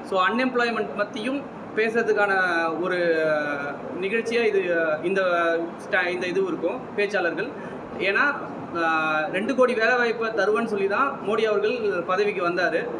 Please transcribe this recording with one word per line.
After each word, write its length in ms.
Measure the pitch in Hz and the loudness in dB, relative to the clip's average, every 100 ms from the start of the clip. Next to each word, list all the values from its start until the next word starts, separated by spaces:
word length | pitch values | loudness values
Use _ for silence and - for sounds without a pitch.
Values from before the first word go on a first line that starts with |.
So, 240 | - 190 185 | -2 2 2
அன்எம்ப்ளாய்மெண்ட் 600 | 226 254 247 240 226 190 196 | 2 0 2 0 0 -4 -2
பத்தியும் 440 | 202 - 220 277 - - - - | -4 -4 -4 -4 -6 -14 -8 -2
பேசுறதுக்கான 580 | 226 226 226 208 202 190 185 170 165 156 | 0 2 2 2 4 2 2 2 0 0
ஒரு, 460 | 180 180 175 160 160 | 0 2 2 2 2
அஹ், 460 | 151 147 143 143 143 135 131 | 2 0 -4 -6 -8 -8 -6
நிகழ்ச்சியா 440 | 190 226 226 233 226 | -2 -2 0 2 2
இது, 140 | 196 | 2
அஹ், 440 | 180 170 160 156 | 2 0 2 0
இந்த 180 | 175 196 185 175 170 165 170 - - | 0 0 2 2 2 0 -2 -8 -2
ஸ்டா-, 220 | 196 175 | 0 0
இந்த 200 | 180 180 | -2 -2
இது 160 | 180 | 0
இருக்கும், 360 | 190 156 165 247 247 - | 0 0 -2 -4 -8 -2
பேச்சாளர்கள். 520 | 202 196 175 160 233 - - - - - | 0 2 0 -2 -6 -6 -10 -12 -12 -4
ஏன்னா, 340 | 185 208 285 277 - - - 170 | 0 2 2 0 -8 -10 -8 -2
அஹ், 560 | 165 160 156 156 151 | 0 0 0 0 0
ரெண்டு 240 | 180 226 254 | -2 -2 4
கோடி 180 | 247 | 4
வேலைவாய்ப்பை 560 | 214 226 247 233 220 226 | 4 2 4 2 0 -2
தருவேன்னு 360 | 220 190 220 233 | 0 2 2 0
சொல்லி 220 | 202 196 | 0 0
தான் 300 | 208 269 - 185 | 2 0 -2 -2
மோடி 140 | 220 | 0
அவர்கள் 640 | 220 202 208 247 214 180 | 2 2 2 0 0 -2
பதவிக்கு 460 | 170 185 208 190 175 | 0 0 0 0 0
வந்தாரு. 400 | 180 175 160 233 - | 2 0 0 -2 -6